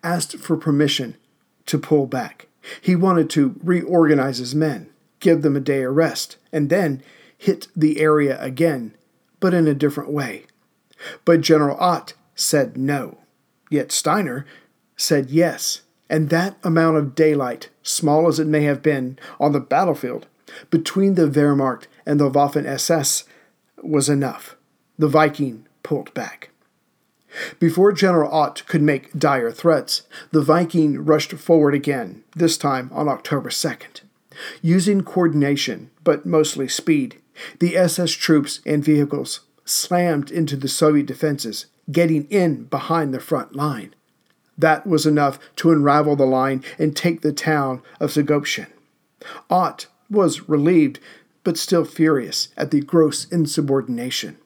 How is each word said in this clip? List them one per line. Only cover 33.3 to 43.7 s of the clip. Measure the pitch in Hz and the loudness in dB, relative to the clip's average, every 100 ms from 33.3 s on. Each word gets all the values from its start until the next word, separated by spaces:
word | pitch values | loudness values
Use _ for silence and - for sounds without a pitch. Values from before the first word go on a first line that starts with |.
| 143 123 | -6 -4
second. | - 160 117 - - _ _ _ - - - | -6 -6 -8 -16 -20 _ _ _ -20 -18 -6
Using | 160 180 185 202 | 0 2 2 0
coordination, | - 190 170 151 139 143 135 101 - _ | 0 0 0 2 0 0 -4 -8 -14 _
but | - 147 175 | 0 0 0
mostly | 160 156 - 131 | 0 0 -2 -6
speed, | - - 151 123 - _ - - - | -6 0 0 0 -10 _ -20 -20 -2
the | 175 170 | 0 2
S | 180 - | 2 0
S | 170 | -4
troops | - - 156 143 - - | -4 2 2 2 -8 -4
and | 151 | -2
vehicles | 147 151 143 143 135 - _ _ - | 2 2 2 -2 -6 -12 _ _ -6
slammed | - - 180 175 151 143 | -6 -2 0 0 -2 -4
into | 165 156 143 | -4 -4 -4
the | 135 | -6
Soviet | - 156 147 143 | 0 2 2 0
defenses, | 127 151 143 113 101 - _ - | -4 -4 -4 -6 -10 -14 _ -4
getting | 156 170 160 143 | 0 2 0 0
in | 208 175 135 | 0 0 -2
behind | 117 135 - 165 151 | -6 -8 -2 -2 -2
the | 131 | -6
front | - 147 113 135 | -4 -4 -4 -6
line. | 147 | -6